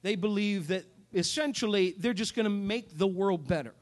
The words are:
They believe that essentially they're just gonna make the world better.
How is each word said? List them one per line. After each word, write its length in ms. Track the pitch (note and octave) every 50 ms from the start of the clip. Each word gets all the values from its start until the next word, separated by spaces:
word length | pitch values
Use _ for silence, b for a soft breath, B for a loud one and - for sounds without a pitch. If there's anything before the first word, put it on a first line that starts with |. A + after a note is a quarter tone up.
| -
They 140 | F#3+ A3
believe 520 | F#3+ F3 G#3+ G#3 G3+ G#3 G#3 G#3 G3 E3 D3
that 160 | F#3 F#3+ - - - - - _ -
essentially 800 | F#3 E3+ - - D4+ D4+ D4 B3+ - B3 G#3+ G#3 G3+ F#3 F#3 F3+ G3
they're 160 | D#3+ A#3+ B3
just 200 | F#3 A3+ - -
gonna 160 | A#3+ A3 G#3+
make 460 | G#3 G3+ G3 G3 G#3+ A#3+ A#3 - D#3+ D3+
the 80 | F#3+
world 400 | G3 F#3 F3+ G3 G3 F#3+ E3+ D3
better. 280 | B2+ F3+ D#3 C3+ A#2 - -